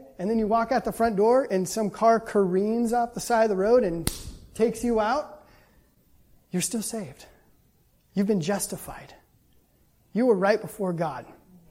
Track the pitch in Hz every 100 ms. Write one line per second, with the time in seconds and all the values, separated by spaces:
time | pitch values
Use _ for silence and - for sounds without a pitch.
0 | - - 185 226 208 226 226 254 226 -
1 | 226 196 220 254 277 190 185 220 208 -
2 | 226 226 226 208 185 185 208 233 226 240
3 | 233 226 - 226 226 185 202 247 196 170
4 | 156 - - - - - 226 - 240 220
5 | 214 285 - - - _ _ _ _ _
6 | _ _ _ _ _ 180 - 226 - 226
7 | 147 - - _ _ _ _ _ _ _
8 | _ 190 202 202 156 202 - 156 - -
9 | - - _ _ _ _ _ _ _ _
10 | _ 202 254 196 196 220 160 - 185 165
11 | 160 127 - - _ - -